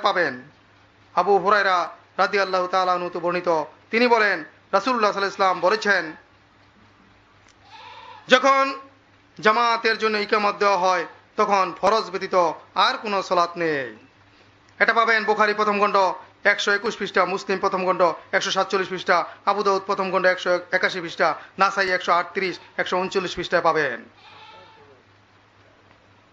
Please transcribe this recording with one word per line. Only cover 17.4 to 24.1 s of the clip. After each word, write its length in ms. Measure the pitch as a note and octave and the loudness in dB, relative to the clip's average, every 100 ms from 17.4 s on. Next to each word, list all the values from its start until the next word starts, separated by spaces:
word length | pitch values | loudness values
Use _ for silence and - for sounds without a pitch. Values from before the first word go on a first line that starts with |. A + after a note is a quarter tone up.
| - F#3+ | -4 -2
প্রথম 260 | G3 G3 F#3 | -2 0 0
খণ্ড 280 | F3+ F3 D#3 - | 2 2 0 -4
একশো 200 | F#3+ - | -4 -2
সাতচল্লিশ 380 | F#3 F#3 G3 F#3 | -2 -2 -2 -4
পৃষ্ঠা, 360 | F3+ - F3+ D#3 - - | -4 0 0 0 -4 -2
আবু 180 | G3+ | 0
দাউদ 180 | G3+ G3 | 2 0
প্রথম 280 | F#3+ G3 F#3+ | 0 -4 -2
খণ্ড 140 | F#3 F3+ | 0 2
একশো 340 | F3+ F#3 F3+ - | 0 0 -2 -2
একাশি 300 | F#3 G3+ F#3 | -2 -2 -4
পৃষ্ঠা, 340 | E3 - F3 D3 - - | -8 -2 0 -2 -8 0
নাসাই 300 | F#3+ G3 F#3+ | 0 2 0
একশো 220 | F#3 F#3 | 0 2
আটত্রিশ, 480 | F3 F3 - F#3 D#3+ - - | 0 0 -4 -6 -6 -10 -8
একশো 200 | F3 F#3 | -2 -2
ঊনচল্লিশ 380 | F#3 G3 F3 - | -2 -2 -4 -6
পৃষ্ঠায় 260 | D#3+ F3 | -2 0
পাবেন। 480 | E3 D#3 C#3+ A#2 A2 | 2 2 0 -4 -12